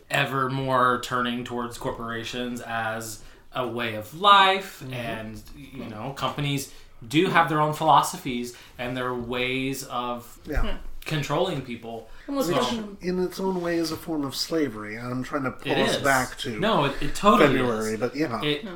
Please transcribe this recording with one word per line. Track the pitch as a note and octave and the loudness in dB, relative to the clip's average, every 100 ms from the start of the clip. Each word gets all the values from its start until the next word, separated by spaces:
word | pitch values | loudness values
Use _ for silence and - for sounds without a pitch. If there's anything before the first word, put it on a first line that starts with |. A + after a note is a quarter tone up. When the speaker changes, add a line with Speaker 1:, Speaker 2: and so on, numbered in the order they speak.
| - | -2
Speaker 1:
ever | C#3 C3 C3+ C3 | 0 0 0 0
more | C3+ C3 B2+ B2 A#2+ | 0 2 6 6 4
turning | - B2 A#2+ A#2+ | 0 0 0 -2
towards | B2 A#2+ A#2 - | -4 -4 -4 -6
corporations | B2+ A#2+ A#2 A2+ A2+ B2 B2 A#2+ | -6 -6 -6 -6 -6 -6 -6 -6
as | A#2 A2+ A2 A2+ A2+ G#2+ - - - | -4 -4 -2 -4 -8 -12 -16 -20 -10
a | C3 B2 | -6 -4
way | A#2 A#2 G#2+ | -2 -4 -4
of | G#2+ D#3 | -8 2
life, | G3+ G3+ F#3+ F#3+ F#3+ - | 8 8 8 4 -2 -12
Speaker 2:
Mm-hmm. | C3 | -10
Speaker 1:
and, | B2+ A#2 A2+ A2 A2 - D3 | -6 -6 -6 -8 -12 -14 -16
you | C3+ - A#2 | -14 -12 -10
know, | G#2+ B2+ | -8 -8
companies | - C3 - C#3+ C#3 - - - - A#2 | -4 -4 -2 -2 -2 -4 -12 -20 -18 0
do | D3 F#3 | 2 4
have | E3+ D#3+ | 6 4
their | D#3 | 4
own | D3+ | 2
philosophies | D3+ D#3+ D3 D3+ F3 C#3 A#2+ A#2+ - - - | 2 6 6 6 -2 -4 -4 -6 -10 -16 -8
and | B2 C3 | -6 -4
their | B2+ | -2
ways | B2 A#2 B2 B2+ C3 C3 C3 - | -4 -4 -2 -2 -2 -2 -4 -6
of | B2+ B2 A#2+ - - - | -4 -4 -6 -10 -16 -4
Speaker 2:
Yeah. | C3 | 0
Speaker 3:
Hmm. | A#2 - - - - | 2 0 -6 -10 -4
Speaker 1:
controlling | D#3 C#3+ D3+ F#3+ D3 | -4 -2 0 0 -2
people. | B2 A#2 A2+ A2+ - - - | -6 -10 -10 -12 -12 -14 -6
Speaker 3:
Almost | C#4 F3 | -2 0
Speaker 1:
So | B3+ | 2
Speaker 3:
like | A#3+ A#3 G#3 G3 | 0 -2 -6 -6
Speaker 2:
In | F3+ F#3 | -4 0
its | F3+ - | -2 -2
own | F#3+ F3+ | -2 -2
way | E3+ E3+ | 0 0
is | D#3+ | -2
a | D#3 | -4
form | - D#3 | -4 -4
of | C#3 B2+ | -4 -4
slavery, | - E3 C#3+ G#2+ G#2 A2 | -2 0 0 -2 -10 -10
and | B2 | -6
I'm | B2+ | -4
trying | B2+ D3 C3 | -4 -4 -4
to | |
pull | - C#3 | -4 -2
Speaker 1:
It | C#3+ | 2
Speaker 2:
us | - - | 2 2
Speaker 1:
is. | |
Speaker 2:
back | C#3 C3 B2 - | 4 4 2 -4
to | B2+ A2 | -6 -2
Speaker 1:
No, | G#3 F#3 C#3 | 2 2 2
it, | - | 0
it | C#3+ - | -2 4
totally | G3+ A#3 D3 C3 | 6 8 8 6
Speaker 2:
February, | B2 A2 A2 | 2 0 -2
Speaker 1:
is. | A2 | -2
Speaker 2:
but | A#2+ C#3 | -2 -2
yeah. | D#3+ - | -2 0
Speaker 1:
It | D3+ D3 | 0 -2
Speaker 3:
Hmm. | G#3+ | -4